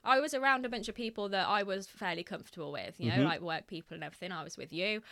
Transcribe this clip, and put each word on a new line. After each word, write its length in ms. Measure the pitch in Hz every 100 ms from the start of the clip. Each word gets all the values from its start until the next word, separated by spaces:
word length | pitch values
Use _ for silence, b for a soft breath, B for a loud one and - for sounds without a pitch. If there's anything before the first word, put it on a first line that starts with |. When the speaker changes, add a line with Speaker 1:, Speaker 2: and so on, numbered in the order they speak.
Speaker 1:
I 160 | - 262
was 140 | 294
around 320 | 277 269 262
a 40 | 254
bunch 200 | 233 220
of 60 |
people 340 | 214 226 226 202
that 180 | 196 180
I 140 | 208
was 240 | 202 196 196
fairly 360 | - 190 170
comfortable 480 | 175 196 - - 147
with, 240 | 143 92 -
you 100 | 113
know, 80 | 123
Speaker 2:
Mm-hmm. 80 |
Speaker 1:
like, 160 | 151 165
work 260 | 170 160 -
people 260 | 170 -
and 80 | 165
everything. 280 | 151 - 180
I 120 | 170
was 140 | 151 -
with 160 | 165
you. 280 | 160 196 214 B